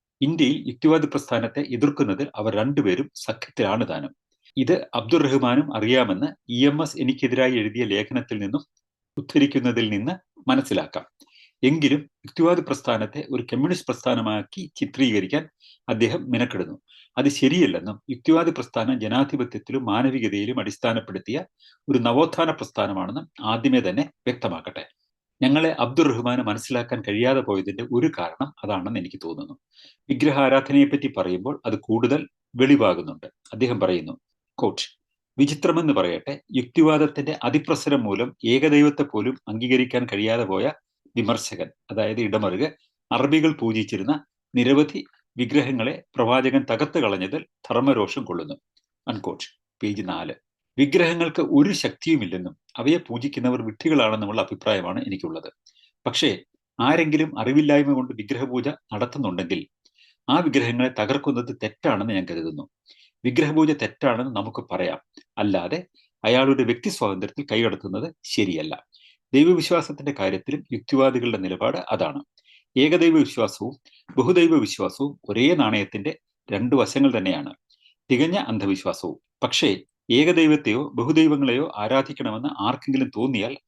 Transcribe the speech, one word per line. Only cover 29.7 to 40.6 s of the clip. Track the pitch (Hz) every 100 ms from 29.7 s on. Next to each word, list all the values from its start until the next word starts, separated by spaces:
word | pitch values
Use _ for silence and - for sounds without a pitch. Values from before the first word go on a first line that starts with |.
| _ _ _ -
വിഗ്രഹാരാധനയെപ്പറ്റി | 127 147 139 135 135 135 143 139 147 135 -
പറയുമ്പോൾ | 90 90 113 156 117
അത് | -
കൂടുതൽ | - 113 120 147 - _ _ 120
വെളിവാകുന്നുണ്ട്. | 135 143 98 85 78 - -
അദ്ദേഹം | _ - 110 123 113
പറയുന്നു, | 92 90 80 85 _ _ _ -
ക്വോട്ട്, | 107 - - _ _ _ _ -
വിചിത്രമെന്ന് | 143 147 175 165 160
പറയട്ടെ, | 120 90 80 - 143 - 131
യുക്തിവാദത്തിന്റെ | 123 - 156 151 147 147 135 -
അതിപ്രസരം | 120 147 147 - - 277
മൂലം | 110 98 123 - 117
ഏകദൈവത്തെ | 131 147 147 147 143
പോലും | 143 107 95 147 -
അംഗീകരിക്കാൻ | 110 123 127 123 127 123
കഴിയാതെ | 101 110 113
പോയ | 101 95